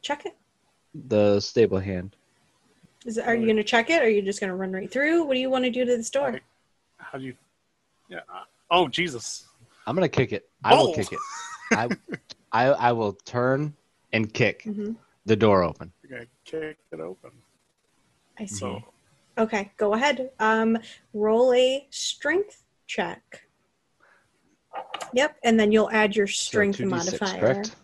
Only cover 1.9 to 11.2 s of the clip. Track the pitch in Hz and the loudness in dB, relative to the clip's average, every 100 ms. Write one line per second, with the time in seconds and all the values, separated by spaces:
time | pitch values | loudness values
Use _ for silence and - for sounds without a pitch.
1.9 | 92 92 _ _ _ _ _ _ _ _ | -8 -10 _ _ _ _ _ _ _ _
2.9 | _ 240 220 247 233 226 214 208 233 226 | _ -10 -6 -2 0 2 2 4 2 4
3.9 | 339 240 208 196 202 196 185 190 190 196 | 2 4 2 0 -4 -4 -4 -6 -6 -6
4.9 | 254 294 339 302 254 262 254 254 240 247 | -2 0 2 2 -2 0 0 0 0 0
5.9 | 247 226 269 277 220 _ _ _ _ _ | 0 -2 -2 -2 -6 _ _ _ _ _
6.9 | _ - 135 131 123 _ _ _ _ _ | _ -14 -12 -12 -14 _ _ _ _ _
7.9 | _ _ 170 - 92 - _ _ 175 160 | _ _ -16 -14 -18 -18 _ _ 2 2
8.9 | 143 175 120 - - - _ _ _ - | 0 -6 -6 -12 -14 -18 _ _ _ -4
9.9 | 156 170 - 120 104 _ _ 98 285 247 | 0 0 0 0 -2 _ _ 4 6 6
10.9 | 160 - - | 0 -6 -8